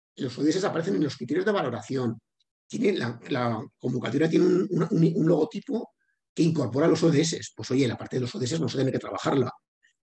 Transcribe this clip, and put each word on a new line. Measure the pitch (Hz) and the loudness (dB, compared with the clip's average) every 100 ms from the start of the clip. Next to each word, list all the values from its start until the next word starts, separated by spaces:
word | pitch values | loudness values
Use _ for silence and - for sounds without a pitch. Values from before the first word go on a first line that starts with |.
| _ - | _ -8
los | 135 127 | -8 -2
O | |
D | 147 | 0
S | 190 190 | 0 -2
aparecen | 160 170 196 | -2 -2 0
en | |
los | 147 - | -2 -4
criterios | 131 160 196 | -4 -2 0
de | |
valoración. | 196 143 113 104 131 120 113 _ _ _ _ - | 0 -2 -6 -6 -4 -4 -6 _ _ _ _ -12
Tiene | - 196 | -2 0
la, | 180 117 120 - | 0 -4 -6 -6
la | 131 120 113 - _ | -2 -2 -2 -8 _
convocatoria | 131 120 113 139 160 | -4 -4 -2 0 2
tiene | 165 | 4
un, | 180 180 202 | 4 4 2
un, | 165 165 | 0 2
un, | 165 165 | 4 4
un | 165 160 | 4 2
logotipo | 160 156 202 - 233 240 _ _ _ _ | 2 0 -4 -6 -6 -6 _ _ _ _
que | - | 0
incorpora | 165 147 120 127 165 | 2 2 0 2 4
los | 160 | 4
O | 160 | 4
D | 143 | 4
S. | 165 - - - | 2 -2 -8 -10
Pues | 117 | -2
oye, | 127 127 | 0 2
la | 113 | -2
parte | 117 131 | -6 -4
de | |
los | 120 | -4
O | - | -4
D | |
S | 123 165 | -4 -2
vamos | 127 | -2
a | 135 | 0
tener | 131 | 0
que | 123 | -2
trabajarla. | 107 101 - 135 113 - _ _ _ _ | -4 -4 0 0 0 -4 _ _ _ _